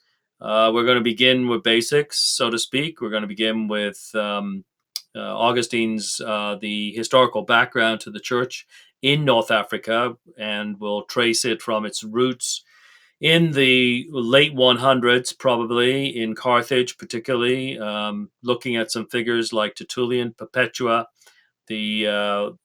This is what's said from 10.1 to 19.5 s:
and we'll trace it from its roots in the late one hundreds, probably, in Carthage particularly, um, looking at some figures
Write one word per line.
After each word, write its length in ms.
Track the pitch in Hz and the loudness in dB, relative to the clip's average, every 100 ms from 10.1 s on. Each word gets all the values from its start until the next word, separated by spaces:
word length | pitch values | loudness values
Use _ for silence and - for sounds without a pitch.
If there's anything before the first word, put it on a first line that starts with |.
| 117 _ 113 | -6 _ -12
and 420 | 107 104 104 101 | -8 -6 -6 -8
we'll 240 | 104 104 | -6 -6
trace 400 | - - 117 113 | -4 0 0 2
it 160 | 120 110 | -2 -4
from 240 | - 110 | -4 -4
its 180 | 107 - | -4 -8
roots 640 | 110 110 127 127 - - - _ _ _ _ _ | -6 -2 -2 -2 -8 -8 -10 _ _ _ _ _
in 320 | 151 165 165 | 2 4 4
the 540 | 139 131 127 123 120 - | 4 4 6 4 0 -4
late 440 | 143 117 135 151 | -4 4 4 4
one 240 | 135 127 123 | 4 4 4
hundreds, 540 | 131 131 120 123 123 | 4 4 4 2 0
probably, 760 | - 135 117 117 120 123 135 139 | -2 0 0 0 2 2 0 -2
in 280 | 120 110 | -4 -6
Carthage 600 | 110 127 120 117 127 123 - | -4 0 2 2 0 0 -4
particularly, 840 | - 117 117 123 120 131 131 131 | -10 -8 -4 0 0 0 -4 -8
um, 520 | 107 104 104 104 104 _ | -6 -4 -4 -6 -10 _
looking 340 | 120 120 127 117 | -4 -4 -2 -4
at 140 | 113 | -4
some 160 | 117 107 | -6 -6
figures 460 | 123 120 117 110 | -4 -2 -2 -2